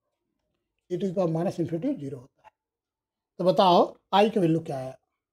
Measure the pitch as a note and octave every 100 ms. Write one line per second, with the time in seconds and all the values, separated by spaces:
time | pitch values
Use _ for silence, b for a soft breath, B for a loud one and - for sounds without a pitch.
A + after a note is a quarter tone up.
0 | _ _ _ _ _ _ _ _ - F3
1 | G3 F3+ E3+ D#3+ F3 - D#3 E3 C4 A3
2 | C3+ C#3 - _ _ _ _ _ _ _
3 | _ _ _ - F3+ F3 F#3+ F3+ D4+ -
4 | - F#3+ G#3+ G#3 E3 D#3+ D#3+ C3+ C3 C3
5 | _ _ _